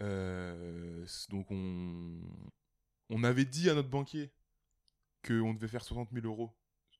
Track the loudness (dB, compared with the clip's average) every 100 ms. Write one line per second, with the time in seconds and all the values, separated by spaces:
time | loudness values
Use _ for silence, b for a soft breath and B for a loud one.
0 | -2 0 0 -2 -4 -6 -6 -6 -8 -8
1 | -8 -10 -6 -6 -4 -4 -2 -2 -4 -6
2 | -8 -8 -10 -12 -14 -18 _ _ _ _
3 | -4 4 6 6 4 4 6 6 4 0
4 | 0 -4 -6 -10 _ _ _ _ _ _
5 | _ _ 2 4 4 0 -2 -4 -4 -6
6 | -4 -4 -2 -2 -4 -8 _ _ _